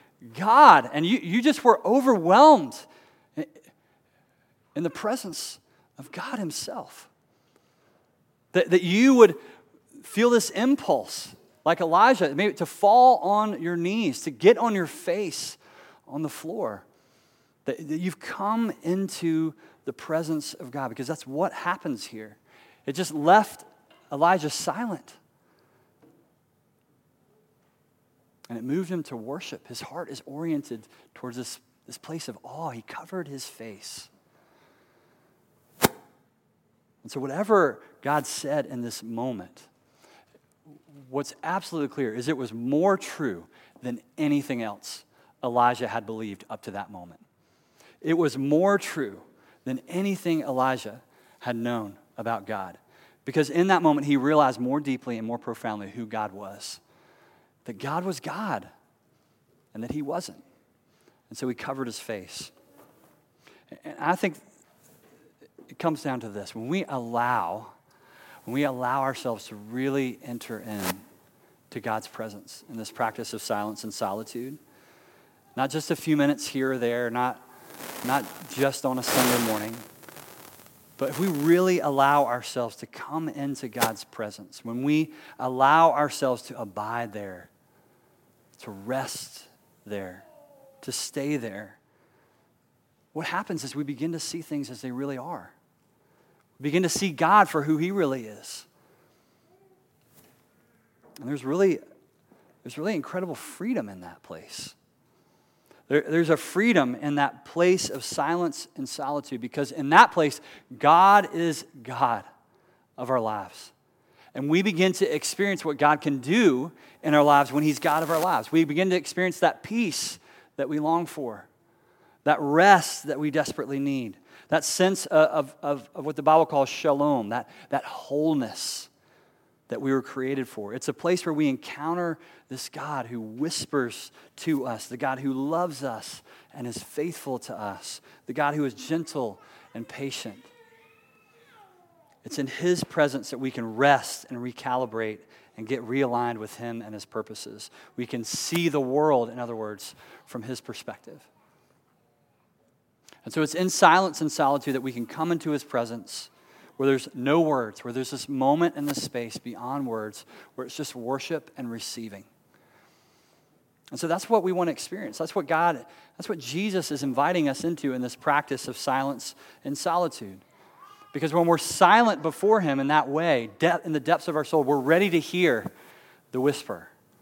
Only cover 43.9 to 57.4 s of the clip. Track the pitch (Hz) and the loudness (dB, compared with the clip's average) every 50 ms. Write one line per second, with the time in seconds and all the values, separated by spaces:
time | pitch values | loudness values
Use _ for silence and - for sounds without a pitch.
43.9 | 120 117 - _ _ - 156 147 147 143 139 - 139 117 117 110 104 101 - - | -8 -10 -10 _ _ -2 0 2 2 0 0 -2 -4 -4 -4 -6 -8 -10 -12 -16
44.9 | - - - _ _ _ _ _ _ _ - 127 120 123 120 123 127 107 120 107 | -16 -16 -18 _ _ _ _ _ _ _ -6 -2 2 4 4 4 4 2 -2 -4
45.9 | 104 117 107 104 113 110 110 107 98 92 - - 110 104 - - 98 98 101 - | -4 -6 -6 -6 -8 -8 -8 -8 -10 -10 -12 -12 -14 -12 -12 -10 -10 -10 -10 -12
46.9 | 104 92 87 85 82 - _ _ _ _ _ _ _ _ _ _ _ _ - - | -14 -18 -18 -18 -20 -20 _ _ _ _ _ _ _ _ _ _ _ _ -20 -20
47.9 | - _ - 156 165 165 170 147 127 131 135 139 147 156 180 196 202 196 - - | -20 _ -2 0 2 2 2 2 0 0 0 2 4 4 4 4 4 2 0 -2
48.9 | - 160 139 107 95 - - - _ _ _ _ _ _ - 127 131 127 - - | -6 -4 -6 -6 -6 -12 -18 -20 _ _ _ _ _ _ -8 -8 -8 -8 -8 -6
49.9 | - 175 196 202 196 180 - 175 165 156 151 143 131 131 127 131 131 123 - 110 | -6 -4 -2 -2 -2 -2 -2 -2 -2 0 -2 -2 0 2 2 2 0 -2 -4 -10
50.9 | 104 123 - _ _ _ _ _ _ _ - 127 120 117 117 120 120 117 110 101 | -14 -16 -20 _ _ _ _ _ _ _ -6 -6 -4 -4 -2 -4 -4 -4 -6 -8
51.9 | 98 - _ _ _ - 117 113 117 107 98 104 110 101 95 92 85 - _ _ | -12 -16 _ _ _ -10 -6 -6 -6 -6 -6 -6 -8 -8 -8 -10 -14 -18 _ _
52.9 | _ _ _ _ _ _ _ - 131 160 151 139 143 170 175 196 190 175 165 156 | _ _ _ _ _ _ _ -4 0 0 0 2 2 2 2 4 4 4 4 4
53.9 | 147 147 139 147 147 135 127 143 156 151 147 131 131 - 123 123 135 147 147 139 | 2 2 2 2 2 2 2 4 4 6 6 4 4 0 -2 -2 -2 -2 -2 -4
54.9 | 131 120 - 131 120 113 110 110 117 117 - - 113 - - 120 107 104 101 98 | -6 -6 -6 -8 -8 -8 -6 -6 -6 -6 -6 -8 -10 -8 -6 -8 -6 -8 -8 -12
55.9 | 98 117 117 107 110 110 107 107 92 98 104 98 98 - - - - - _ _ | -12 -12 -12 -8 -6 -6 -6 -6 -8 -12 -14 -14 -14 -14 -14 -14 -16 -16 _ _
56.9 | _ _ _ _ _ _ _ _ _ _ | _ _ _ _ _ _ _ _ _ _